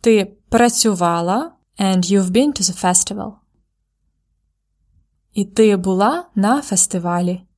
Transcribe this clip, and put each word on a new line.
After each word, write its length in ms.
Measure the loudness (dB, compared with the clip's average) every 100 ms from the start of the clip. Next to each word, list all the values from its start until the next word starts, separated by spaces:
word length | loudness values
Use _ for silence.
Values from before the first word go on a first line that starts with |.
Ти 240 | 4 2 0 -10 _
працювала. 1000 | 2 2 2 0 0 0 0 -2 -2 -4 _ _ -4
And 180 | 0 0
you've 340 | 2 0 2
been 160 | 2 2
to 140 | 0
the 220 | -6 -2
festival. 500 | 0 0 -2 -8 -12 -14 _ _ _ _ _ _ _ _ _ _ _ _ _ _ _ _ _ _ _
І 120 | -6 -4
ти 320 | 2 2 2
була 520 | 0 0 0 0 -6 -2
на 260 | 0 0
фестивалі. 800 | -2 -2 -2 -2 -2 -2 -2 -4 -10